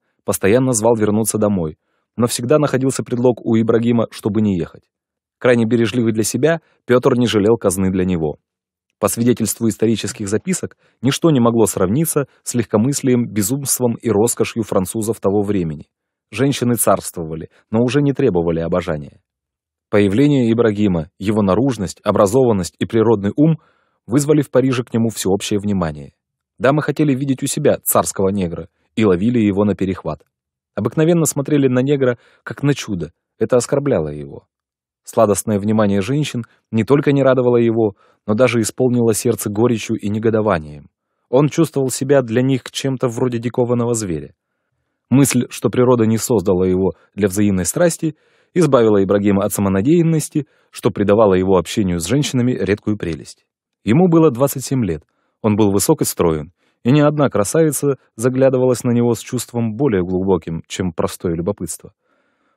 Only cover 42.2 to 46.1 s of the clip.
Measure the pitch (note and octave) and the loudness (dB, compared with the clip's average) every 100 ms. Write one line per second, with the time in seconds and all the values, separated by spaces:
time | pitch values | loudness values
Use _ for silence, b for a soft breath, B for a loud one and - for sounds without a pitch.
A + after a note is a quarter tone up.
42.2 | A#2 A2+ C3 C3 - - C3+ C3 B2+ A2+ | 2 0 0 -2 -4 -8 -6 -4 -4 -2
43.2 | B2+ A#2 A#2 B2+ A#2+ A#2+ A#2+ A#2 G2+ D#2 | -4 -4 -4 -2 0 0 -2 -2 -4 -8
44.2 | C2+ _ _ _ _ _ _ _ - B2+ | -10 _ _ _ _ _ _ _ 0 4
45.2 | C#3 B2+ B2 - A#2+ B2 B2 B2 A2 | 4 2 -4 -4 -2 2 2 4 2